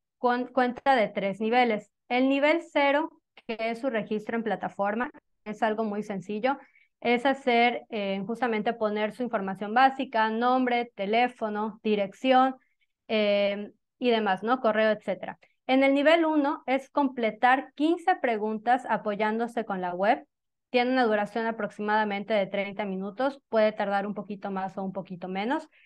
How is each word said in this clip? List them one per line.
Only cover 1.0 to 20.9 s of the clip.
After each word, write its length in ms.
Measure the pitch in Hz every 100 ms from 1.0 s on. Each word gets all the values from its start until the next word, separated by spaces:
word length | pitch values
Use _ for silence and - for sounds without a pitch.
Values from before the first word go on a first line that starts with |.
| 202
tres 300 | - 196 190
niveles. 520 | 220 247 247 208 - _ -
El 180 | 247 262
nivel 340 | 277 294 330 330
cero, 500 | 302 277 277 320 _ _ - -
que 100 | 220 226
es 80 | 233
su 140 | 269
registro 440 | 226 - 214 214 233
en 80 |
plataforma, 680 | 220 185 185 - 202 214 247 - _ _ -
es 160 | 208
algo 220 | 226 214
muy 180 | 220 202
sencillo. 560 | 208 196 175 208 247 277 - _ _ _
Es 260 | 233 247 269
hacer, 560 | 269 262 233 240 233 -
eh, 320 | 220 196 196 196
justamente 480 | 233 247 220 220
poner 400 | 233 214 208 214
su 80 | 214
información 540 | 247 226 190 190 202 226
básica, 560 | 269 262 262 220 220
nombre, 600 | 220 247 254 254 240 240 -
teléfono, 840 | 196 226 247 - 220 208 214 202
dirección, 720 | 220 208 196 - 262 254 262 262 _ _ _ _ -
eh, 640 | 220 208 202 202 202 208 - _ -
y 100 | 247
demás, 320 | 226 208 185
¿no? 180 | 214 254
Correo, 300 | 226 214 220
etcétera. 480 | 214 - 185 190 - _ _ -
En 160 | 262
el 100 | 269
nivel 320 | 277 285 339 320
uno 380 | 311 277 311 -
es 240 | 269 -
completar 800 | - 277 262 220 220 247 262 - -
quince 400 | 311 349 370 359
preguntas 680 | 247 220 214 220 240 262 254
apoyándose 720 | 220 214 202 214 226 233 196
con 160 | 165 190
la 140 | 180
web. 320 | 180 202 294 - _ _ _ _
Tiene 220 | 247 247